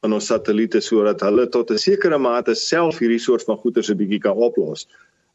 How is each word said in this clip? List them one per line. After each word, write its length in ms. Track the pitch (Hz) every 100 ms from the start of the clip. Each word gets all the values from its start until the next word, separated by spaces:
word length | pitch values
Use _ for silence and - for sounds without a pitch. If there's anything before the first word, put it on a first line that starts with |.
in 100 | 110
ons 120 | 107 104
satelliete 540 | 113 - 107 110 110
sodat 380 | - 113 104 98
hulle 260 | 98 107 120
tot 220 | 120 120
'n 60 | 110
sekere 400 | - 196 190 151
mate 380 | 127 120 120 110
self 440 | - 160 170 -
hierdie 200 | 117 117
soort 240 | 117 117
van 140 | - 104
goeders 320 | 120 120 104
'n 80 | 98
bietjie 220 | 101 101
kan 160 | 104 98
oplos. 500 | 120 117 80 73 - _ _ _ _